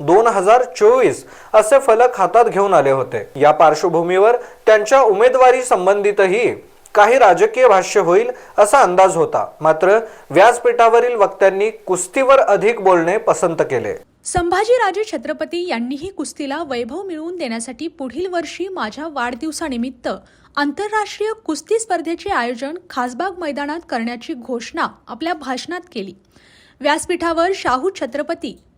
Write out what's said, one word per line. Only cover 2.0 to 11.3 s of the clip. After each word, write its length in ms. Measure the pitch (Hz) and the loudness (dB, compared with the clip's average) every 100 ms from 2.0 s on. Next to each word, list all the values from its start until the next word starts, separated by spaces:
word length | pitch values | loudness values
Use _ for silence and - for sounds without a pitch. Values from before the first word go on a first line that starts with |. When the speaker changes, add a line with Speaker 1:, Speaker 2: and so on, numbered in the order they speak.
| 247 240 | 2 2
Speaker 1:
हातात 260 | 185 226 | 2 2
घेऊन 300 | 226 180 202 | 2 2 2
आले 160 | 175 139 | 2 2
होते. 380 | 135 123 117 98 139 | 0 -2 -8 -10 2
या 140 | 147 | 2
पार्श्वभूमीवर 840 | 147 160 151 180 170 170 185 214 240 - - - | 6 4 4 0 -2 0 2 2 2 -4 -2 2
त्यांच्या 340 | 214 208 269 | 2 4 4
उमेदवारी 600 | 240 196 247 254 254 262 | 4 4 2 6 4 4
संबंधितही 920 | 254 208 180 202 202 202 190 208 202 110 - _ _ | 0 0 2 0 0 0 0 0 -2 -4 -12 _ _
काही 240 | 208 208 262 | 2 4 6
राजकीय 500 | 220 170 220 254 254 | 4 4 2 4 4
भाष्य 320 | 190 180 208 | 4 2 0
होईल 300 | 170 196 240 - - - | 2 2 0 -6 -6 0
असा 220 | 208 277 | 4 4
अंदाज 360 | 196 180 190 165 | 4 4 4 2
होता. 360 | 151 117 101 - | -2 -2 -6 -2
मात्र 380 | 156 160 185 220 226 - - | 0 2 2 2 0 -12 -2
व्यासपीठावरील 840 | 143 220 240 247 240 226 233 247 | 4 4 4 0 4 4 4 2
वक्त्यांनी 560 | 240 190 | 0 0